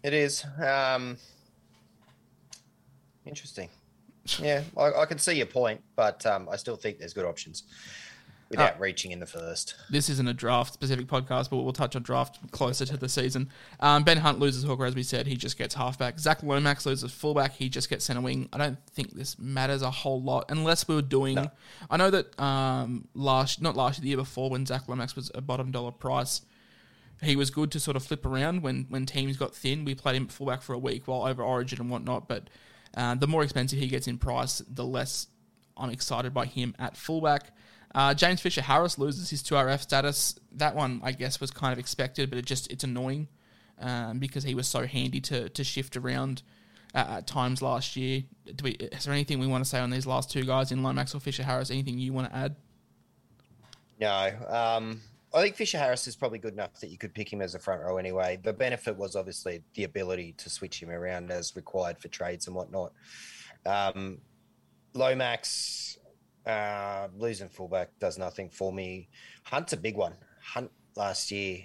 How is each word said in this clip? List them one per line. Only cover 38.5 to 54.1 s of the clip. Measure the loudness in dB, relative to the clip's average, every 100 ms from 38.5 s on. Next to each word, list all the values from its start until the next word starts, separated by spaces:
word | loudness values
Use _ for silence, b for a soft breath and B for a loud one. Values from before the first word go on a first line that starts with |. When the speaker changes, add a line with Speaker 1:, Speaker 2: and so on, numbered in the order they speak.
| 0 6 6 6 2
Speaker 2:
loses | 0 -2 -4
his | -4
two | 2 4
R | 4
F | 2
status. | 2 2 4 2 0 -2 _
That | 2 2 4
one, | 0 0
I | -4
guess, | -2 -2 -2
was | -6
kind | -2 0
of | 0
expected, | -4 -2 -2 0 -2
but | -2
it |
just, | -2 -4 -4
it's | -6
annoying, | -4 -2 -2 -2 -4 b b b b -10
um, | -4 -4 -2 -4
because | -2 -2
he | -2
was | -2 0
so | 0 0
handy | -2 0 -2
to, | -2 -2 -2
to | -4
shift | -4 -2 -4 -4
around, | -2 -2 -2 -4 B B B B B
uh, | -2 0
at | -2 -4
times | 0 0 2
last | 2 0 0 -2
year. | 0 -2 -4 -14 -14
Do | -4
we, | -4
is | -4 -8 -6
there | -2
anything | 0 0 0
we | 2
wanna | 2
say | 2 0
on | 0
these | -2 0
last | 0 0
two | -2
guys | 2 2 2
in | 0
Lomax | 0 0 -2
or | -4
Fisher-Harris? | -6 -4 -2 -2 0
Anything | -2 -2 -4
you | -2
wanna | -2 -4
add? | -4 -4 -6 _ _ _ _ _ _ _ _ _ -20 B B _ _
Speaker 1:
No. | 2